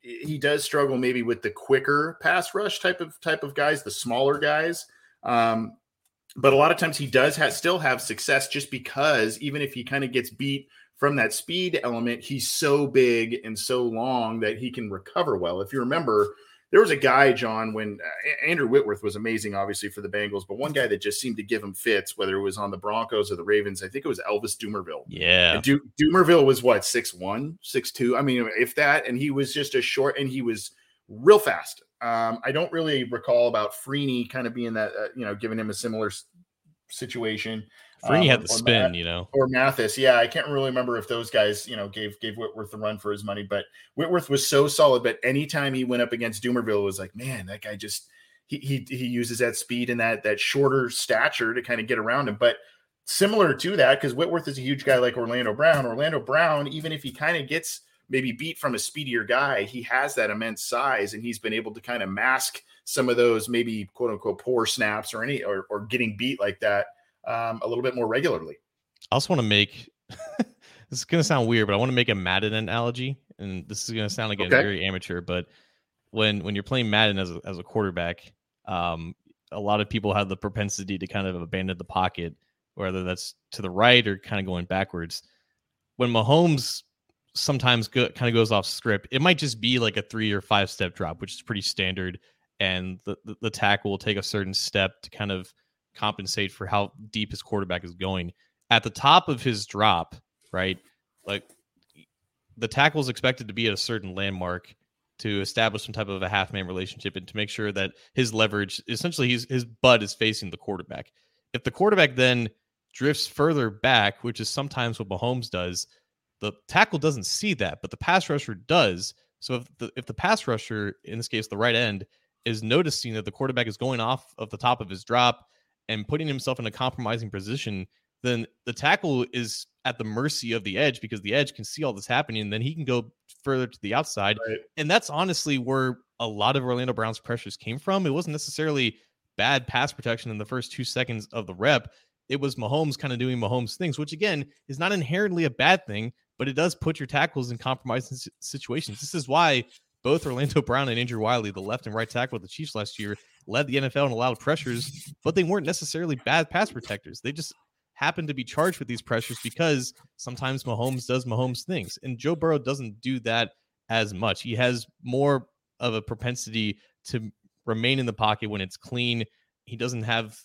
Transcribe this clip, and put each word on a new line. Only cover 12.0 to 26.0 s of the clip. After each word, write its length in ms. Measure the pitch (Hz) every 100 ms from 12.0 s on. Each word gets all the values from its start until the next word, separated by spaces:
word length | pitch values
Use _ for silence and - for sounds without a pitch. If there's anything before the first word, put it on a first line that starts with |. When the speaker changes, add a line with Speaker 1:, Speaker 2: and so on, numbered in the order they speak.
| 120 120
Speaker 1:
he's 260 | - 139 -
so 360 | - 151 143 143
big 520 | 131 123 117 113 120
and 140 | 113 110
so 260 | - 127
long 560 | 120 110 123 127 113 113
that 200 | 107 107
he 100 | 127
can 200 | 123 110
recover 460 | 95 - - 170 101
well. 240 | 87 90
If 120 | 98
you 60 | 135
remember, 560 | 120 156 139 107 104 - - _ _
there 100 | -
was 120 | 214
a 40 | 143
guy, 380 | 135 127 139
John, 400 | 120 117 110 110
when, 240 | 107 107 101
uh, 440 | 82 78 131 151 147
A-, 40 |
Andrew 180 | 170 123
Whitworth 360 | 135 104 101
was 120 | 104 101
amazing, 400 | 113 110 107 98
obviously, 340 | 98 101 104
for 100 | 101
the 60 | 98
Bengals, 360 | 104 104 101 95
but 100 | 101
one 120 | 143
guy 160 | 143 120
that 140 | 104
just 180 | 107 101
seemed 180 | 131 110
to 60 |
give 200 | 101 113
him 100 | 101
fits, 440 | 95 - 104 - -
whether 200 | 98 98
it 60 |
was 140 | 98 98
on 140 | 101
the 60 | 95
Broncos 540 | 104 110 113 110 101
or 40 | 92
the 80 |
Ravens, 400 | 90 104 101 95
I 60 | 95
think 160 | 131 143
it 20 |
was 140 | 98 -
Elvis 260 | 104 110 -
Dumervil. 480 | 107 104 87 73 65
Speaker 2:
Yeah. 480 | 90 85 90 87 80
Speaker 1:
And 80 |
Du-, 180 | 127 143 -
Dumervil 460 | -